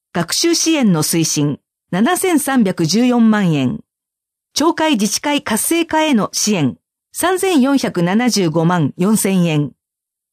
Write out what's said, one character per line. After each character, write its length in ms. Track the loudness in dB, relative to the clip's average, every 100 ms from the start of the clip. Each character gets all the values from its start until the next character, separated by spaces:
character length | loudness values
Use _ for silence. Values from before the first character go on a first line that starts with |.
| _
学 220 | -6 -4
習 220 | -2 0 0
支 180 | 0
援 180 | 2 2
の 120 | 2
推 200 | 0 0
進。 360 | -2 0 -2 -4 _ _ _
七 260 | -2 0 0
千 220 | 0 0
三 240 | 0 0
百 240 | 0 0 0
十 180 | 2 2
四 240 | 4 4
万 240 | 2 2
円。 300 | 0 -2 -4 -12 _ _ _ _ _ _ -2
町 180 | 0
会 200 | 0 0
自 140 | 0 0
治 140 | -2
会 220 | -2 -4
活 200 | -2 -4
性 220 | -2 -2 0
化 160 | 0
へ 140 | 0 0
の 160 | 0
支 220 | -4 -2 0
援。 240 | -2 -4 _ _ _
三 260 | -4 -2 0
千 240 | 0 2
四 160 | 2 2
百 240 | 0 -2
七 280 | 0 0 0
十 180 | 0 0
五 160 | 0 0
万 260 | 0 -2 -2
四 200 | 0 0
千 280 | 0 0 0
円。 280 | 0 -4 -8 _ _ _ _ _